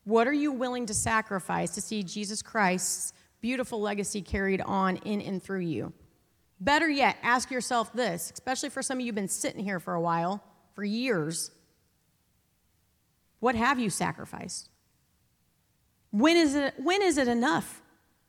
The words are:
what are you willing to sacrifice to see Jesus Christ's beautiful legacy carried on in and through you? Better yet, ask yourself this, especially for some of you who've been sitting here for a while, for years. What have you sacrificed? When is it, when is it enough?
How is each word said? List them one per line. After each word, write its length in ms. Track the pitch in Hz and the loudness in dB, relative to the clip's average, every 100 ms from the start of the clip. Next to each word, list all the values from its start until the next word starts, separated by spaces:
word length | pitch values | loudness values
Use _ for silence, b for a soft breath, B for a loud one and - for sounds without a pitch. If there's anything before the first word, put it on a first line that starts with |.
what 220 | 202 226 233 | 2 4 4
are 60 | |
you 180 | 294 294 | 2 0
willing 360 | 254 254 247 226 | 0 -2 -2 -4
to 80 | |
sacrifice 760 | 208 226 220 220 196 - 175 175 | -2 0 0 0 -4 -2 -2 -2
to 100 | - | -4
see 220 | - 214 | -6 -4
Jesus 400 | 175 208 202 214 | -4 -6 -6 -8
Christ's 720 | - 226 190 185 - - - b b _ | -4 2 2 2 -2 -4 -6 b b _
beautiful 400 | 226 254 254 233 | -4 -2 -2 -2
legacy 400 | 208 202 190 208 | -2 -2 -4 -6
carried 380 | 165 202 196 190 | -4 0 2 0
on 340 | - 196 190 180 | 0 2 2 0
in 220 | - 208 | -2 -4
and 220 | - 190 | -4 -6
through 180 | - 196 | -4 -4
you? 320 | 175 120 - - - _ _ _ _ - | -2 -2 -6 -10 -20 _ _ _ _ -4
Better 280 | 190 294 320 | 2 4 4
yet, 280 | 277 226 - | 4 2 2
ask 280 | 233 247 - | 2 0 0
yourself 420 | 254 - 240 220 | -4 -2 -2 -2
this, 380 | 220 233 170 - | -2 -2 -2 -8
especially 360 | - - 262 285 | -8 -6 -4 -4
for 140 | 269 | -6
some 160 | 262 254 | -4 -4
of 20 | |
you 60 | 240 | -4
who've 80 | 214 | -4
been 100 | 190 | -4
sitting 380 | - - - | -2 -4 -4
here 160 | 196 185 | -4 -4
for 140 | 185 | -2
a 60 | 175 | -2
while, 420 | 170 170 170 202 - _ _ | 0 2 0 -4 -8 _ _
for 100 | - | -8
years. 680 | 202 220 262 190 151 160 - - _ _ _ _ _ _ _ _ _ _ _ _ _ _ _ _ _ _ | -4 -2 0 0 0 -4 -8 -12 _ _ _ _ _ _ _ _ _ _ _ _ _ _ _ _ _ _
What 140 | 233 | 0
have 260 | 226 240 254 | 2 2 2
you 100 | 220 | 0
sacrificed? 800 | - 175 160 - - 180 - - _ _ _ _ _ _ _ _ _ _ _ _ _ _ | 0 -2 -4 -10 -12 -10 -12 -14 _ _ _ _ _ _ _ _ _ _ _ _ _ _
When 260 | 208 302 339 | 4 6 8
is 180 | 311 | 6
it, 200 | 285 277 - | 4 0 0
when 260 | 269 392 | 2 4
is 160 | 381 294 | 4 4
it 80 | 247 | 2
enough? 560 | 240 262 330 - - - _ _ _ | 2 2 2 -2 -12 -20 _ _ _